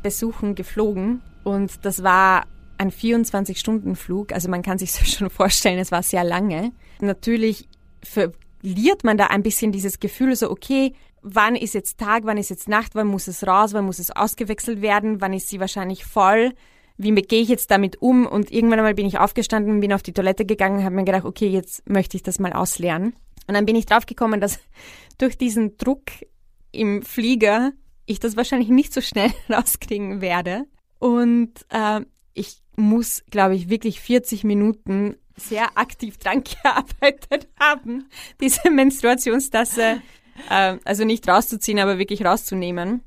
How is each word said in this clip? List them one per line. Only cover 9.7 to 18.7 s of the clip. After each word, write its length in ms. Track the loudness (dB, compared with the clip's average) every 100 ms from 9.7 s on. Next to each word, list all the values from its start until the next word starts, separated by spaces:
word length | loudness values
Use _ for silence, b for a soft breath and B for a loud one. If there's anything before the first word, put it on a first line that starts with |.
dieses 280 | -2 -4 -4
Gefühl, 360 | -8 -2 0
so, 140 | 0 -2
okay, 440 | -4 -2 0 0 -2 B _
wann 340 | -2 2 2
ist 180 | 2 -2
jetzt 240 | -6 -6 -8
Tag, 260 | -2 0
wann 120 | 0 -4
ist 120 | -4
jetzt 200 | -8 -2
Nacht, 260 | -2 0
wann 120 | -2 -2
muss 200 | -2 -6
es 180 | -6
raus, 280 | 2 4 4
wann 120 | 0
muss 140 | -4 -4
es 120 | -6
ausgewechselt 720 | -2 -4 -2 -6 -6 -6 -4
werden, 400 | 2 2 2 -2
wann 120 | -2
ist 160 | -4 -6
sie 100 | -6
wahrscheinlich 460 | -6 -6 -6 -8
voll, 480 | -4 2 4 6 2 -2 b b b -4
wie 140 | 2
me-, 120 | 2
gehe 180 | 4 2
ich 80 | 4
jetzt 220 | 2 4
damit 300 | 2 2 0
um? 240 | 4 4
Und 260 | 4 0 0
irgendwann 280 | 2 4